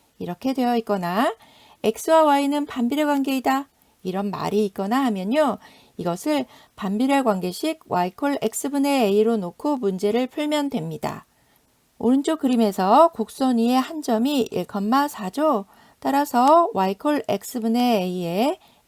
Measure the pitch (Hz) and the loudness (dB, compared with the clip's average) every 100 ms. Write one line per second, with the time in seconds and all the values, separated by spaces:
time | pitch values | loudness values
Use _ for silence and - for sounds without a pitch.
0 | _ _ 175 175 262 269 240 233 226 196 | _ _ -10 -6 -4 0 0 0 -2 -4
1 | 175 190 302 453 - _ - _ - 453 | -2 0 -2 -2 -14 _ -20 _ -4 -2
2 | 339 320 302 277 277 294 294 262 240 294 | 2 4 6 4 2 -2 -4 -2 -2 0
3 | 294 277 269 262 269 269 277 _ _ _ | 0 0 0 0 0 -2 -4 _ _ _
4 | 185 185 202 165 165 208 202 202 196 262 | -6 -4 -4 -4 -2 0 0 -2 -2 0
5 | 262 196 190 294 285 190 - - _ - | 0 -2 -2 0 0 -2 -10 -20 _ -6
6 | 175 170 302 294 254 - _ - 196 208 | -4 -4 -2 -2 -4 -12 _ -10 -4 0
7 | 269 277 262 185 180 - 311 320 - 180 | 2 2 2 0 -4 -4 -6 -6 -4 -2
8 | 180 - 285 277 220 - 277 285 285 277 | -2 -2 -4 -2 -4 -4 -4 -2 0 2
9 | 208 208 220 226 175 - 294 269 202 185 | 2 4 2 0 -4 -6 -4 -2 -2 -2
10 | 208 226 254 - 302 302 285 185 160 151 | 0 0 -2 -4 -2 -2 -2 -4 -6 -8
11 | - 220 - _ _ _ _ _ _ _ | -8 -10 -16 _ _ _ _ _ _ _
12 | 233 269 285 320 262 240 214 190 190 254 | 0 2 0 -2 0 2 2 2 4 6
13 | 330 269 208 - 262 233 233 254 254 320 | 6 2 -8 -2 0 2 2 2 -2 -6
14 | 294 220 254 285 - - 175 202 208 269 | -2 0 2 0 -2 -4 -6 -4 0 0
15 | 285 - 190 269 311 226 196 - - _ | 0 -4 -8 -2 0 0 -4 -16 -20 _
16 | 262 277 285 240 262 339 339 190 190 196 | -2 0 0 2 6 6 4 0 -2 0
17 | - 190 - 202 - 254 226 240 247 214 | -2 -2 -2 -4 -4 -6 -2 0 2 2
18 | 180 180 170 180 277 370 _ _ | 0 -4 -4 0 0 -2 _ _